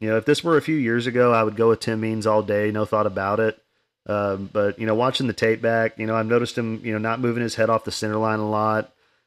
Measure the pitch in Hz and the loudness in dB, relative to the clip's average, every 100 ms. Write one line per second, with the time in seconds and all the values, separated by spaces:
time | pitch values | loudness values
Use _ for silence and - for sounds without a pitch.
0 | 110 110 107 147 170 156 147 160 117 117 | -2 0 2 0 2 0 2 0 0 0
1 | 120 117 123 113 110 107 113 110 - 110 | 0 2 4 4 2 2 2 2 0 -2
2 | 110 110 107 107 104 104 104 107 107 107 | -2 -2 2 2 2 0 0 0 -2 0
3 | 104 95 98 104 113 - _ _ _ _ | 0 -2 -2 0 0 -2 _ _ _ _
4 | - 104 101 98 98 104 101 101 110 110 | -6 -2 -2 -4 -4 -2 -2 -2 -2 0
5 | 123 - 131 110 117 110 113 113 113 - | 0 0 -2 0 0 2 0 0 0 -2
6 | 110 113 110 120 120 - 113 110 113 107 | -4 -2 0 0 0 -4 -6 -6 -6 -4
7 | 110 117 127 117 117 110 110 113 - - | -2 -2 -2 -2 -4 0 2 0 -2 -6
8 | 110 107 110 107 107 107 107 107 - _ | -4 -2 0 0 -2 0 0 0 -4 _
9 | _ _ | _ _